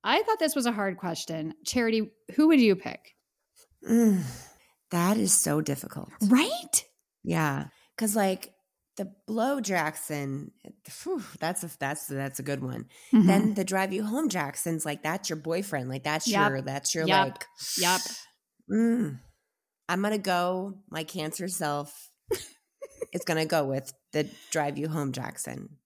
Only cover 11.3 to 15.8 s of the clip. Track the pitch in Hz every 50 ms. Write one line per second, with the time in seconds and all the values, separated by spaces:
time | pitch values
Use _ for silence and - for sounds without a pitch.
11.3 | - - 156 165 175 - - 165 - _ 143 139 147 151 - - 139 135 135 135
12.3 | 135 - 131 147 143 135 131 127 127 113 - _ - - - - - 220 202 185
13.3 | 190 196 - 214 208 196 185 190 190 190 190 190 190 196 214 214 220 277 320 277
14.3 | 180 185 147 139 143 - - 170 165 160 156 156 147 147 - 151 165 196 196 -
15.3 | 170 156 147 156 165 180 196 196 - 143